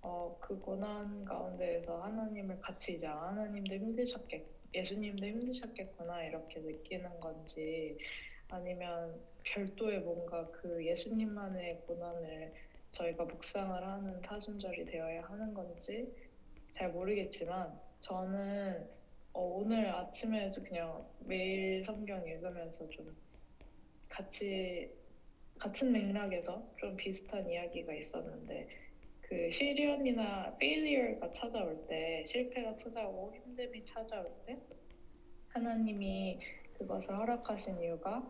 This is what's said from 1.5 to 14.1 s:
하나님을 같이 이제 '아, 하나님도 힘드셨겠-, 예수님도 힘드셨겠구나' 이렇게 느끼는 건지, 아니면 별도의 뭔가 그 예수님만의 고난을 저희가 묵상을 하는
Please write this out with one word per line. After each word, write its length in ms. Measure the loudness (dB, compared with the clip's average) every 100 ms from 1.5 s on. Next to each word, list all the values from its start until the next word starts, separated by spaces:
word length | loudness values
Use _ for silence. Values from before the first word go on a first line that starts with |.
| 0 2 2 2 -2
하나님을 540 | 0 0 0 0 -2 -2
같이 340 | -4 -4 -2
이제 120 | 0 0
'아, 220 | 0 0
하나님도 460 | 0 0 0 0 0
힘드셨겠-, 640 | 0 2 2 2 -4 -6 -6 -12 -4
예수님도 520 | -2 0 0 0 0 0
힘드셨겠구나' 960 | 0 0 0 -4 -6 -8 -4 -4 -2
이렇게 360 | -2 -4 -6 -6
느끼는 600 | -4 -6 -4 -4 -4 -6
건지, 760 | -6 -6 -8 -4 -2 0 -2 -4 -6 -6 -8 -12 -6
아니면 720 | -4 -2 -2 0 0 -2 -6 -12 -6
별도의 560 | -2 0 0 2 2 4
뭔가 460 | 2 0 0 0 -2
그 340 | -4 -2 2
예수님만의 920 | 4 2 4 4 4 2 0 0 0 -4 -2
고난을 640 | -2 -2 -2 -2 -4 -6 -8 -14 -14 -12
저희가 320 | 0 0 2
묵상을 580 | 0 -2 -2 0 2 2
하는 360 | 0 0 -2